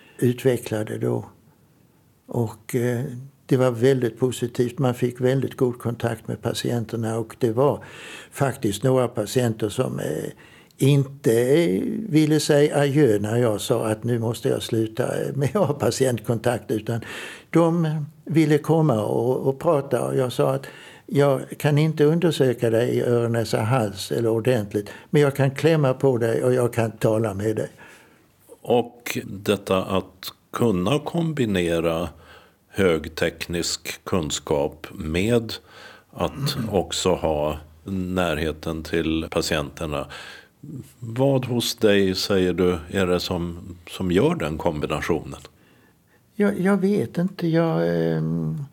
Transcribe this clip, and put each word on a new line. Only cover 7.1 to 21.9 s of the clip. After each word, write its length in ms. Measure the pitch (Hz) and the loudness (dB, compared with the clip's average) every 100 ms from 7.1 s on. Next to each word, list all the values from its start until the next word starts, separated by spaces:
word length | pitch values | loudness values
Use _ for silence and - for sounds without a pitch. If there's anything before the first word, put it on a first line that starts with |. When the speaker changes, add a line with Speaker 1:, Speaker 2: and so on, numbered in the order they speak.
| 113 | -4
Speaker 1:
och 180 | 113 - | -6 -2
det 120 | 117 | -2
var 340 | 110 143 98 - - - - - | 2 2 0 -6 -18 -18 -18 -16
faktiskt 520 | - 139 - 107 98 | -2 -2 0 -2 0
några 260 | 135 131 120 | 2 2 2
patienter 600 | - 101 127 120 110 107 | -2 -2 0 0 0 -4
som, 300 | 113 65 - | -2 -4 -2
eh, 320 | - - - - - - - - | -4 -4 -6 -12 -20 -20 -18 0
inte, 560 | 135 143 135 - 135 | 4 4 2 -2 2
eh, 500 | 113 123 147 170 185 - - 214 | 4 4 4 4 2 -2 -4 0
ville 320 | 156 151 151 | 2 4 2
säga 360 | - 147 147 139 | 4 4 4 4
adjö 400 | 143 139 139 104 | 2 4 4 4
när 180 | 104 117 | 2 2
jag 240 | 123 104 | 2 0
sa 260 | - 117 110 | 0 0 0
att 180 | 107 | -2
nu 140 | 120 120 | -2 -2
måste 300 | 113 113 135 | -2 -2 -2
jag 140 | 120 | -2
sluta, 600 | - 113 110 - - - | -2 -2 -2 -2 -2 -2
eh, 120 | - | -4
med 140 | 135 135 208 | -2 0 0
att 100 | 180 | 0
ha 60 | |
patientkontakt, 960 | 139 107 - 131 120 - 117 120 120 - | 2 0 2 0 0 -2 -2 0 -2 -2
utan 300 | 110 117 117 - - - - - | -6 -4 -6 -6 -14 -14 -16 -2
de 540 | 165 165 170 160 156 147 - | 2 4 2 0 -2 -6 -12
ville 340 | - 160 156 147 | -2 2 4 4
komma 440 | 147 165 151 110 | 4 4 4 2
och, 440 | 104 67 117 127 131 | 0 0 0 0 0
och 100 | 135 | 0
prata, 440 | 165 147 139 123 135 | 2 2 2 -2 0
och 100 | 135 | 0
jag 160 | 127 | -2
sa 220 | 120 143 | 0 0
att 120 | 135 - - - - - | 0 -6 -18 -20 -20 -4
jag 340 | 139 143 131 - - | 2 4 2 -2 -2
kan 200 | 147 147 | 2 4
inte 260 | 160 | 2